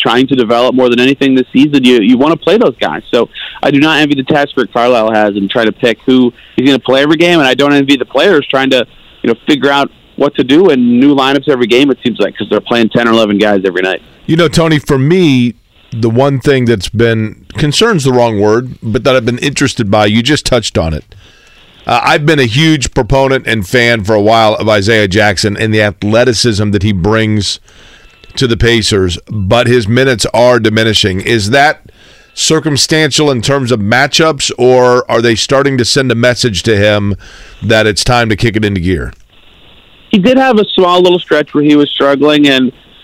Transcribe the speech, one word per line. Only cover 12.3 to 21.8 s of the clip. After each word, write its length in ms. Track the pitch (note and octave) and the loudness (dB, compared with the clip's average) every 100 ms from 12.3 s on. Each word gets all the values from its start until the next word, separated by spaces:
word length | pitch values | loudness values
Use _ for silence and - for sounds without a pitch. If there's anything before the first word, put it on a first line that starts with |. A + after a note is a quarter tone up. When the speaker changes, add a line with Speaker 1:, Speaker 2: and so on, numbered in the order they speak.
| - | -6
Speaker 1:
'cause 120 | G#2 | -4
they're 100 | G#2+ | -4
playing 300 | - A#2+ A2 | -2 -2 0
ten 180 | A#2+ A#2 | 0 0
or 40 | |
eleven 260 | A2+ G#2 G2+ | 0 0 0
guys 240 | G#2 G2 | 0 0
every 180 | F#2 F2+ | -2 -2
night. 200 | F#2 F2+ - _ - | -4 -6 -10 _ -4
Speaker 2:
You 100 | D#3+ | 0
know, 120 | E3 | 0
Tony, 300 | E3+ E3 D3 | 0 0 0
for 200 | - C#3 | 0 0
me, 560 | C#3+ F#3 D#3+ C3 A#2+ - _ _ - | 2 2 2 2 0 -4 _ _ -14
the 200 | A#2 A#2 | -4 -2
one 280 | A#2 C#3+ C3+ | 0 0 0
thing 280 | C#3+ C3 A#2 | 0 0 0
that's 240 | A2 - | -2 -4
been, 560 | G#2 A#2 A2+ A2 - - | -2 0 0 -4 -10 -14
concern's 500 | - D3+ - A#3 F3 | -4 -2 0 0 0
the 80 | C3 | 0
wrong 260 | B2 A#2 G#2 | 2 0 2
word, 380 | G#2 A2+ B2+ - | 2 0 -2 -10
but 200 | A#2 G#2+ | -6 -2
that 120 | C3+ B2+ | 0 0
I've 80 | |
been 140 | A#2 A#2+ | 0 -4
interested 520 | C#3+ C3+ C#3 - G2+ | -4 -2 -2 -2 -2
by, 160 | G#2+ G#2+ | 0 2
you 160 | A2+ | 0
just 220 | A#2+ D3 | 0 -2
touched 320 | - B2 - G#2 | 0 -2 -2 -4
on 160 | D#2+ | -4
it. 220 | D2+ - - - _ _ _ - - | -6 -12 -20 -20 _ _ _ -20 -14